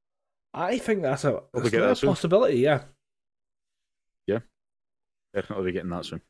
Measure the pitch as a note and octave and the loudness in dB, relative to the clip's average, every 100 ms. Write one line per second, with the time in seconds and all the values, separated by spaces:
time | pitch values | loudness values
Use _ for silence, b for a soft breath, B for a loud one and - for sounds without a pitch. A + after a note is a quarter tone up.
0 | _ _ _ _ _ D3 F3+ B3+ A3+ G3+ | _ _ _ _ _ -6 -2 -2 -2 0
1 | C3+ C3+ C#3+ G#2+ - B2 A#2+ A2+ G#2 - | 0 0 0 -2 -4 -4 0 2 4 4
2 | C#3 F3+ E3 G3+ B3+ A#2+ C#3+ C3+ - _ | 2 0 2 4 4 2 2 2 -2 _
3 | _ _ _ _ _ _ _ _ _ _ | _ _ _ _ _ _ _ _ _ _
4 | _ _ - A#2 - _ _ _ _ _ | _ _ -4 -4 -6 _ _ _ _ _
5 | _ _ _ G2+ - G2+ F#2 F2 F2 F2 | _ _ _ -8 -6 -4 -4 -4 -6 -8
6 | E2 F2 | -10 -12